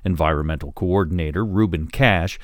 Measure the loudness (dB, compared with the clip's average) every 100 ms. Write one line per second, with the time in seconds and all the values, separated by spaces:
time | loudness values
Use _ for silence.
0 | -2 0 2 2 0 -4 -6 -4 0 2
1 | 2 0 -2 -2 -2 2 2 0 -4 2
2 | 2 4 0 -6